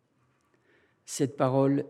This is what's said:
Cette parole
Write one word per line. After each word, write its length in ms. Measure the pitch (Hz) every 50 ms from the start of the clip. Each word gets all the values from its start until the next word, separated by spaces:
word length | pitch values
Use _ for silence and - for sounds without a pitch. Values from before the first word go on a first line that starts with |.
| _ _ _ _ _ _ _ _ _ _ _ _ _ _ _ _ _ _ _ _ _
Cette 320 | - - - 151 131 -
parole 480 | - 143 131 127 135 135 139 139 143 143